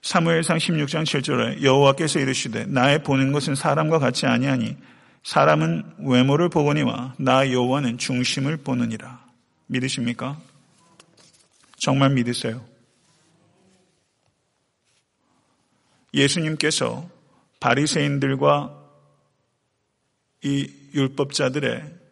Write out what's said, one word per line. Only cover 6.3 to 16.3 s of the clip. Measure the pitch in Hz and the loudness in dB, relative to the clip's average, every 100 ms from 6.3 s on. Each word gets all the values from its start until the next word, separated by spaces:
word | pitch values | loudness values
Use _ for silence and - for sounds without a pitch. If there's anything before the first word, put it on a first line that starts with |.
| 143 175 | 4 2
보거니와 | 160 147 151 131 113 127 - | 2 0 0 -2 -4 -10 -4
나 | 131 131 135 | 2 2 4
여호와는 | 127 123 139 131 117 | 2 0 0 -2 -4
중심을 | - 127 127 - 135 160 | -4 -2 -2 -2 -4 -4
보느니라." | - 123 117 110 - - _ _ _ _ _ | -4 -2 -2 -4 -12 -20 _ _ _ _ _
믿으십니까? | 127 131 131 120 120 127 151 - _ _ _ _ _ - _ - _ _ _ _ _ | -4 -2 -4 -4 -4 -8 -10 -16 _ _ _ _ _ -20 _ -20 _ _ _ _ _
정말 | - 135 139 | 0 2 4
믿으세요? | 135 120 120 120 113 - _ _ _ _ _ _ _ _ _ _ _ _ _ _ _ _ _ _ _ _ _ _ _ _ _ _ _ _ _ _ _ _ _ _ | 2 0 -4 -6 -8 -14 _ _ _ _ _ _ _ _ _ _ _ _ _ _ _ _ _ _ _ _ _ _ _ _ _ _ _ _ _ _ _ _ _ _
예수님께서 | 139 139 | 2 2